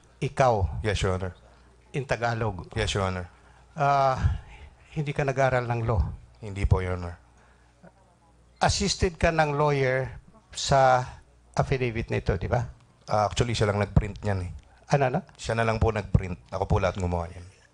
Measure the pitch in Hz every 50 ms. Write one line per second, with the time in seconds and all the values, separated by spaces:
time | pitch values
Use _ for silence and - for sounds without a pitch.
0 | _ _ _ _ - 131 - - 139 127 117 104 95 87 - - - 110 98 -
1 | - 98 92 92 95 92 90 - - - - _ - - _ _ _ _ - 156
2 | 127 - 135 110 113 117 117 110 113 110 101 87 - - - 113 107 98 - 104
3 | 98 95 92 92 90 85 - - - - - - - _ _ - 143 139 143 139
4 | 135 135 131 127 - - - - - - - - - - - _ - - - 156
5 | 147 143 143 - 147 139 135 127 135 131 127 127 123 117 120 117 113 117 120 101
6 | - - - - - - - - - 107 98 98 101 98 - 95 92 90 90 90
7 | 90 87 87 - _ _ _ _ _ _ _ _ _ _ _ _ _ - _ _
8 | _ _ _ _ _ _ _ _ _ _ _ _ - - - - 202 190 - -
9 | - 190 165 - - 170 165 165 156 147 143 143 151 147 147 139 135 127 127 131
10 | 131 123 123 - - - - - _ _ - - - - 143 135 135 131 127 127
11 | 127 - - - - _ _ _ _ _ - - 151 - 139 127 127 123 110 113
12 | 117 - 117 107 - - 110 90 - 82 104 120 117 - - - - _ _ _
13 | _ - 107 107 107 98 - - 127 120 113 - 117 104 98 104 104 98 - -
14 | 110 104 101 - - 104 101 95 90 90 - - - _ - - - - - 143
15 | 139 131 123 170 - - - - - - 113 113 113 113 110 113 110 113 107 107
16 | 101 - - - 98 90 87 - - - - 92 98 - - 104 98 92 90 98
17 | 92 87 87 87 85 82 85 87 87 92 - _ _ _